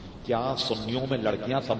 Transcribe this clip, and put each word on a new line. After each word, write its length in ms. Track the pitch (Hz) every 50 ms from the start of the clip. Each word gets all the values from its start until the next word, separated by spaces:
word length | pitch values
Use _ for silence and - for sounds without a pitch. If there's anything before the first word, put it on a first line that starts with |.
| - - - - -
کیا 280 | 123 120 113 120 135 131 127
سنیوں 480 | - - 113 110 107 110 120 131 131 135
میں 80 | 135 120
لڑکیاں 420 | 110 107 104 110 107 113 131 135 135
سب 80 | - 110 113